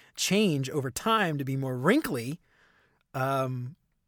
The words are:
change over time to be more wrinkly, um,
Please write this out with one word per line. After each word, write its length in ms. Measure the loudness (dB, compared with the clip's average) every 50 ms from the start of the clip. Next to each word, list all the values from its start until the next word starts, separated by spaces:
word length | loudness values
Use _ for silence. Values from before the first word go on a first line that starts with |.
| -20 _ -8
change 540 | -4 0 2 4 4 4 4 2 2 0 -2
over 200 | -2 -4 -4 -4
time 460 | -6 -4 0 0 2 2 2 0 0
to 80 | -2 -2
be 120 | -4 -2 -2
more 180 | -2 -2 -2
wrinkly, 640 | 0 4 4 4 4 2 0 -4 -4 -4 -6 -8 -10 _ _ _ _ _ _ _ _ _ _ _ _ _ _
um, 640 | -4 -2 0 0 0 0 0 -2 -4 -6 -8 -8 -12 _ _ _ _ _ _